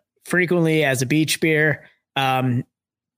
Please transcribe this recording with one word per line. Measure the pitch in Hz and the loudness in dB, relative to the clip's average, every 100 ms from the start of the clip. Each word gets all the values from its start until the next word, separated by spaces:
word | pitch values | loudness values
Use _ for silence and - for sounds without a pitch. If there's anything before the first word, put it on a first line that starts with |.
| _ _ | _ _
frequently | - 175 175 175 160 156 | -6 -2 0 0 2 2
as | 143 127 | 0 0
a | 127 | 0
beach | 151 156 - | 0 0 -2
beer. | 165 151 156 - - _ _ | 0 2 0 -2 -8 _ _
Um, | 139 135 131 127 120 - _ _ _ _ | -4 -2 0 -2 -2 -6 _ _ _ _